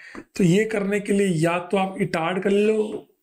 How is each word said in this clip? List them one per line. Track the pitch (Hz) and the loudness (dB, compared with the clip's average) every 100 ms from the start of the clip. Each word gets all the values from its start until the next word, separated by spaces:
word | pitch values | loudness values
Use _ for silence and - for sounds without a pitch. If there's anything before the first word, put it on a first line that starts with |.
| - - | -20 -20
तो | - - | -18 0
ये | 185 185 220 | 4 4 2
करने | 220 196 202 | -2 -2 -4
के | 196 | 0
लिए | 196 196 | 0 2
या | 165 165 175 | 2 0 0
तो | 180 196 | -2 -2
आप | 190 190 | -2 -2
इटार्ड | 185 175 165 185 | -2 -2 -2 -2
कर | 196 | 0
लो, | 196 214 220 214 - - _ | 2 2 2 -2 -6 -14 _